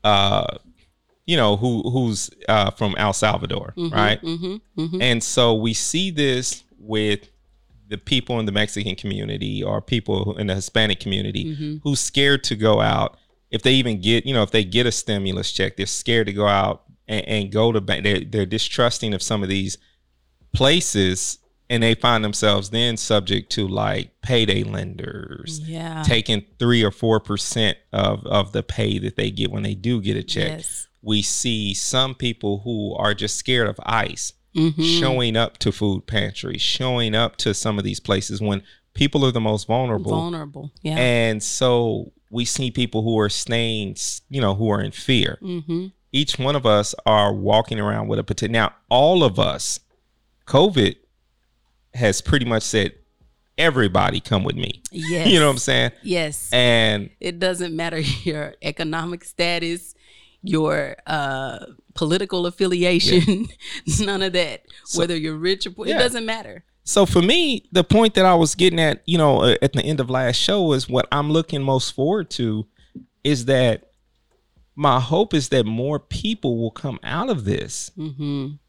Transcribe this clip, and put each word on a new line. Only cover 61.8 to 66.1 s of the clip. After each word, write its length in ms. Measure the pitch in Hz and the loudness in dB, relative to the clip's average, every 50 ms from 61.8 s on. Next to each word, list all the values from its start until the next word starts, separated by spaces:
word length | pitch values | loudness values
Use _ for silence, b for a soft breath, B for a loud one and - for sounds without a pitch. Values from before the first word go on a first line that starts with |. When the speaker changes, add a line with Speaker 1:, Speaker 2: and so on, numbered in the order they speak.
| _ _ _ | _ _ _
Speaker 2:
political 520 | - 170 151 170 190 202 190 190 180 175 | -4 0 0 0 0 0 -2 -2 -2 -2
affiliation, 1000 | 175 170 - 190 185 180 180 175 180 175 170 - - 180 180 160 214 190 190 233 - - B B B B | -2 0 0 0 0 2 2 2 4 4 4 4 6 6 6 6 6 4 4 0 -8 -10 B B B B
<laughs> 260 | B B 160 151 - | B B -2 0 0
none 220 | 208 196 202 190 | 0 0 0 0
of 100 | 190 190 | -2 0
that. 300 | 170 180 170 147 113 - _ _ B B B | 2 0 0 0 -4 -12 _ _ B B B
Speaker 1:
So 120 | - - 170 | -6 0 0
Speaker 2:
Whether 140 | 170 170 175 | 0 0 0
you're 220 | 160 156 156 156 | -4 -4 -4 -6
rich 300 | 156 165 185 196 196 - | -2 0 -2 0 0 -4
or 40 | 196 | -10
poor, 140 | 180 - 208 | -8 -8 -4
Speaker 1:
Yeah. 100 | - 320 | -2 2
Speaker 2:
it 20 | - | 2
doesn't 260 | 247 247 | 2 2